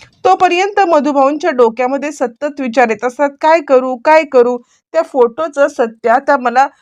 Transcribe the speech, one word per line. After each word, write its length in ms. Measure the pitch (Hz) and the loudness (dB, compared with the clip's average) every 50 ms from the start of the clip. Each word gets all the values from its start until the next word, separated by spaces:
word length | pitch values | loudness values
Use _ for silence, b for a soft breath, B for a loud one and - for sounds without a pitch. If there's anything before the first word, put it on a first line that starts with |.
| b b b _ - | b b b _ 0
तोपर्यंत 540 | 370 381 370 381 359 349 349 392 415 403 415 392 | 0 2 2 2 0 0 0 -2 -2 0 0 0
मधुभाऊंच्या 640 | 339 330 294 247 302 277 277 269 277 302 294 339 349 | 2 2 0 0 0 0 0 0 0 0 -2 -4 -2
डोक्यामध्ये 600 | 285 247 240 226 226 240 254 247 277 277 277 302 | 0 2 2 2 0 -2 -4 -4 -4 -4 -6 -8
सतत 480 | 294 - 277 240 233 - 294 302 294 285 | -6 -6 -6 -6 -6 -8 -10 -8 -8 -6
विचार 300 | 269 247 226 - 247 220 | -8 -2 0 0 0 0
येत 160 | 220 214 247 | 0 -4 -6
असतात, 240 | 247 247 - 294 285 277 - | -6 -4 -4 -4 -4 -4 -2
"काय 180 | - 311 320 339 | 0 2 2 2
करू, 360 | 285 294 269 254 254 262 254 | 2 2 2 2 2 0 -6
काय 280 | 233 - 311 311 311 320 | -2 0 2 2 2 2
करू? 340 | 302 269 254 233 247 247 240 240 b b b b _ - | 2 2 2 2 2 -2 -6 -8 b b b b _ -4
त्या 80 | 320 330 | -4 -4
फोटोचं 640 | 320 - 269 240 233 233 - 320 330 294 285 277 | -2 0 0 0 0 -2 -4 -8 -6 -2 -2 -2
सत्य 420 | 302 294 - 240 226 226 _ - 233 | -2 -2 -4 -6 -6 -6 _ -2 0
आता 280 | 226 269 277 302 285 | 0 0 0 0 -2
मला 300 | 269 247 240 233 254 277 285 b b | 0 -2 -2 0 0 0 -2 b b